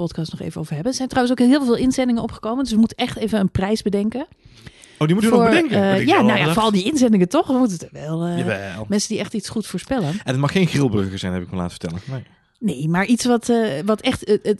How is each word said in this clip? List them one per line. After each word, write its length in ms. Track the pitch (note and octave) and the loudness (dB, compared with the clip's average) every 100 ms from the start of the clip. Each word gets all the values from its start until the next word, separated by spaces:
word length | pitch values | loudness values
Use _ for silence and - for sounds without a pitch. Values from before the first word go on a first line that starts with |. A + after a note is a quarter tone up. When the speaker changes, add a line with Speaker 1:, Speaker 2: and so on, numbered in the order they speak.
Speaker 1:
podcast 280 | E3+ - D#3+ | -6 -4 -8
nog 80 | - | -6
even 200 | F3 E3 | -10 -8
over 120 | D#3 | -8
hebben. 160 | D3 G#3 | -4 -4
Er 60 | C4 | -4
zijn 100 | C4 | -2
trouwens 320 | C4 B3 B3+ | 0 2 4
ook 60 | B3 | 6
heel 160 | D4 | 6
veel 120 | B3+ A#3 | 4 2
inzendingen 460 | C4 C4 B3+ A#3 | 2 2 0 0
opgekomen. 400 | A3+ - G#3+ B3 | -2 -8 -6 -4
Dus 80 | B3 | 0
we 60 | A3 | 2
moeten 180 | A3+ - | 2 2
echt 200 | B3 - | -4 -2
even 220 | G#3+ G#3 | -2 0
een 100 | F#3+ | 0
prijs 320 | - F#3+ A3 | 0 0 0
bedenken. 380 | G#3 G3+ G#3+ B3 D#4+ _ - - - - - - | 0 -2 -2 -4 -10 _ -20 -20 -20 -20 -14 -2
Speaker 2:
Oh, 80 | D#3 | 2
die 60 | F#3+ | 4
moeten 140 | A3 | 4
we 60 | A#3+ | 4
Speaker 1:
Voor, 80 | |
Speaker 2:
nog 100 | A#3 | 4
bedenken? 280 | D#4+ D#4 G3+ | 4 2 2
Speaker 1:
eh, 60 | G3 | 2
Speaker 2:
Want 120 | F#3+ | 2
ik 60 | C4 | 2
Speaker 1:
ja, 60 | |
Speaker 2:
dacht, 120 | F#4 G#3+ | 4 4
Speaker 1:
nou 120 | G#3+ | 2
ja, 60 | |
Speaker 2:
dat 80 | E3 | 0
Speaker 1:
vooral 180 | F3 A3 | 2 2
die 120 | G3+ | 2
inzendingen 440 | G3+ D#4 B3 G#3 F3+ | 2 2 4 4 2
toch. 180 | D4 - | 0 0
We 60 | B3+ | 2
moeten 200 | B3 E3+ | 0 -2
er 220 | - C#3+ C#3+ | -12 -12 -8
wel, 180 | D#3+ | -4
eh, 140 | E3+ F3 | -4 -2
Speaker 2:
Jawel. 480 | F3 G2 G2 F2+ A2 | -2 -4 -6 -10 -4
Speaker 1:
mensen 200 | G3+ - | -2 -2
die 100 | G#3+ | -4
echt 160 | G3+ | -6
iets 140 | G#3+ - | -8 -6
goed 180 | A3+ - | -6 -6
voorspellen. 420 | F3+ - C4+ D3 | -8 -4 -2 -2
Speaker 2:
En 100 | G3 | -4
het 120 | - C3 | -4 0
mag 160 | C#3+ | 0
geen 140 | F#3+ F3 | 2 2
grillburger 520 | C#3+ C3+ G#2 F#2+ F#2+ | 2 2 2 0 -2
zijn, 140 | F#2 | -4
heb 100 | F#2 | -4
ik 80 | F2+ | -6
me 60 | F#2 | -6
laten 140 | F2 | -6
vertellen. 300 | - E2+ F2 C3 | -6 -8 -8 -8
Nee. 120 | C3 - _ _ - | -12 -12 _ _ -6
Speaker 1:
Nee, 280 | G#3+ B2+ D#3 | -4 -2 -2
maar 180 | E3+ G3+ | 0 0
iets 180 | A#3+ | 0
wat, 240 | B3 A#3+ - | 2 0 2
eh, 100 | A#3 A3 C#3 | 0 0 -2
wat 160 | G3+ G#3+ | -2 0
echt, 200 | C4 B3+ - | 0 -2 0
het, 120 | G#3 | 0
het, 160 | - | 2